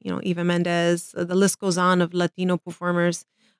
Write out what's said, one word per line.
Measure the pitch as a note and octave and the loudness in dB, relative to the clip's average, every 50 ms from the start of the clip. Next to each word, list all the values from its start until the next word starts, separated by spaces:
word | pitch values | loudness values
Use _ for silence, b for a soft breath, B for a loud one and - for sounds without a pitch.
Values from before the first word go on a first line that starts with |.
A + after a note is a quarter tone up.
you | - F#3 | -8 -6
know, | F3+ - - | -6 -4 -4
Eva | F#3 F3 E3+ | -4 -2 -2
Mendes, | F3 F3 F3 F3 F3 F3 E3+ E3+ E3+ E3+ F3 E3+ - - - | 0 0 2 0 0 0 0 0 2 2 0 0 -2 -8 -8
uh, | - | -6
the | F3 F3 F3+ | -4 -2 2
list | F#3+ G3 F#3 - - | 2 2 2 2 0
goes | G3+ F#3+ E3+ F3+ | -2 -2 0 2
on | F3+ F3+ F#3 F3+ | 2 4 4 4
of | F3 E3+ F3 | 2 0 0
Latino | F3 F3 E3+ _ - F#3 F3+ F3+ | -2 -2 -2 _ -2 -2 -2 -2
performers, | E3 - F3+ E3+ - F3 F3 F3 F3 F3 F3 E3+ - - _ _ _ _ _ _ | -2 -4 -8 -12 -8 -4 -2 0 2 2 0 0 -2 -8 _ _ _ _ _ _